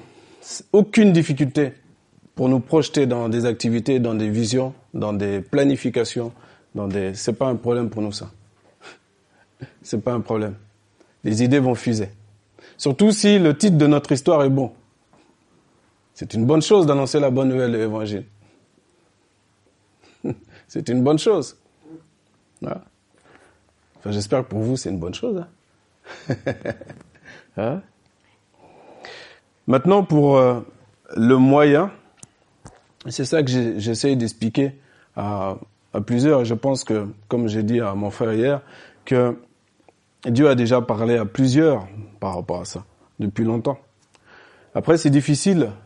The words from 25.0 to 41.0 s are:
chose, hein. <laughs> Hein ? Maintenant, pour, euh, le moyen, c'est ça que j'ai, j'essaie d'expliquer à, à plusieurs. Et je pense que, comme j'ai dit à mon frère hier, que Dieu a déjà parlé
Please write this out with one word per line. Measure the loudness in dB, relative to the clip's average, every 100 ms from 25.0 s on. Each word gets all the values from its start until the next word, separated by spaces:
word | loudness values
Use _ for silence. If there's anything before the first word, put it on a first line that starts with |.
| -8
chose, | -8 -6 -6
hein. | -10 _ _ _ _ _ -20 -12 -8
<laughs> | -8 -8 -8 -10 -12 -16 -20 _ _ -20 -20 _ -8
Hein ? | -6 -6 -12 _ _ _ _ _ _ _ _ _ -20 -20 -20 -20 -20 _ _ _ 0
Maintenant, | 2 4 2
pour, | 4 2 4 6
euh, | 4 2 -6 -18 _ _ -10 0
le | 4 6
moyen, | 6 6 6 4 0 -6 _ _ -20 _ _ _ -20 _ _ _ -10
c'est | -8 -2
ça | 0
que | 2
j'ai, | 0 0 -2
j'essaie | -4 -2 0 0
d'expliquer | -2 -4 -2 0 -2 -4 _ _ _ -10
à, | -6 -4 -6 -8 -14 _ _
à | -8
plusieurs. | -2 2 4 2
Et | 0
je |
pense | -2 -2 -4
que, | -4 -4 -6 -12 -6
comme | -4 -2
j'ai | -2
dit | -2 -2
à | -2 -4
mon | -6
frère | -4 -2
hier, | 0 0 -2 -8 -20 -20 _ -2
que | 0 0 -2 -12 _ _ _ _ _ _ _
Dieu | -2 4 4
a | 4
déjà | 2 0
parlé | 0 -2